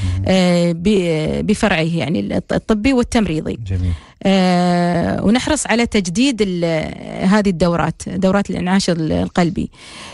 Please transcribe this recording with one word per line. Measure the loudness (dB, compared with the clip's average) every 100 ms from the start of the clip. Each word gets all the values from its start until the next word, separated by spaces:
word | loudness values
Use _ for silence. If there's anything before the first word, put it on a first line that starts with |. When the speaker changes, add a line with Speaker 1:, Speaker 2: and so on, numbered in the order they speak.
Speaker 1:
مهم. | -4 -2 2
Speaker 2:
آه، | 2 4 2 2
ب-، | 0 2 2 2 0 -2 -2 0
بفرعيه، | 0 2 0 0 -2
يعني | -2 -2 -2 -4
الط-، | -2
الطبي | -2 0 0 2
والتمريضي. | 2 0 0 0 -2 -6 -8 -6
Speaker 1:
جميل. | -4 -2 -4 -8 -4 2
Speaker 2:
آه، | 2 4 2 2 2 2 0 0 0
ونحرص | 2 2 0 -2 0
على | 0 0
تجديد | 0 0 0 0 2
ال-، | 0 0 0 0 -4 -8 -12 -2 2
هذه | 4 2
الدورات، | 2 2 2 0 -4 -8
دورات | -2 0 0 0
الإنعاش | -4 0 0 0
ال-، | -2 -2
القلبي. | -2 -2 -2 -2 -2 -6 -10 -20 -20 -20